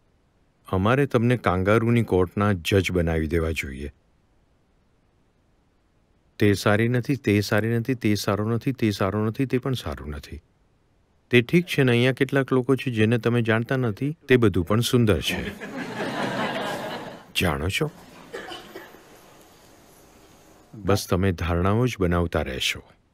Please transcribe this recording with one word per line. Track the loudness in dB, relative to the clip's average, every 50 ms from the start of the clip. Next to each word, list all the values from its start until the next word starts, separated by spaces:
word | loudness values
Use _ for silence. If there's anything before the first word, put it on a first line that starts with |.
| _ _ _ _ _ _ _ _ _ _ _ _ _
અમારે | -4 -2 0 2 2 2 2 2
તમને | 2 2 2 2 2 0
કાંગારૂની | 2 0 0 0 2 2 2 2 4 4 2 2 2 2
કોર્ટના | 2 2 2 2 2 0 0 2 2 0
જજ | 0 0 2 2 2 2 2
બનાવી | 0 0 0 0 0 0 -2
દેવા | 0 -2 -2 -2 -2
જોઈએ. | -4 -6 -8 -10 -10 -12 -12 -14 -14 _ _ _ _ _ _ _ _ _ _ _ _ _ _ _ _ _ _ _ _ _ _ _ _ _ _ _ _ _ _ _ _ _ _ _ _ _ _ _ _ _ _ _ _ _ _ _ _ 2
તે | 2 4 4
સારી | 2 2 2 2 2 2
નથી, | 0 0 -2 -2 -2 -4
તે | -2 0 2 2 2
સારી | 2 2 0 0 0 0
નથી, | -2 -2 -2 -2 -4
તે | 0 0 0 0
સારો | 0 0 -2 -2 -2 -2 -2
નથી, | -4 -2 -2 -4
તે | -2 0 0 -2
સારો | 0 0 -2 -2 0 -2 -2
નથી, | -2 -2 -4 -2
તે | -2 -2
પણ | -2 -2 -4 -6
સારું | -6 -6 -8 -10 -8 -10 -10
નથી. | -12 -12 -12 -14 -16 -16 -18 _ _ _ _ _ _ _ _ _ _ _ _ _ _ _ _ _
તે | 4 4
ઠીક | 4 4 2 2 2
છે | 2 0 2 2
ને, | 4
અહીંયા | 4 4 4 2
કેટલાક | 2 0 -2 0 0 0 0 2 0
લોકો | 0 2 2 0
છે | 0 0 -2
જેને | 0 2 2 2 2
તમે | 2 0 0 0 2
જાણતા | 2 2 0 0 0 -2 -2
નથી, | 0 0 -2 -2 -4 -6 -6 -6 -8 2
તે | 4 4
બધું | 6 6 4 4 2 0
પણ | 2 2 0
સુંદર | 2 2 4 4 4 4 4 2
છે. | 0 -2 -4 -4 -6 -8 -10 -10 -12 -12 -10 -10 -10 -8 -8 -8 -6 -6 -6 -6 -6 -4 -4 -4 -4 -4 -6 -6 -6 -6 -8 -8 -8 -10 -10 -12 -12 -14 -16 -18 -20 -8 -4 -2
જાણો | -2 0 -2 -2 -4
છો? | -4 -2 -2 -4 -4 -6 -12 -20 -20 -20 -20 -18 -16 -14 -14 -14 -14 -16 -16 -18 -18 -18 -20 -20 -20 -20 -20 -20 -20 -20 -20 -20 -20 -20 -20 -20 -20 -20 -20 -20 -20 -20 -20 -20 -20 -20 -20 -20 -20 _ -20 -20 _ -20 -20 -20 -20 -20 -20 _ _ -18
બસ | -6 0 0 0 0 0 0
તમે | 0 2 2 0
ધારણાઓ | 0 0 -2 -2 0 2 2 2 2 2 0
જ | 0 0 0
બનાવતા | 0 2 2 0 0 0 -2 -4
રહેશો. | -4 -4 -6 -4 -4 -4 -6 -8 -12 -20 _ _ _ _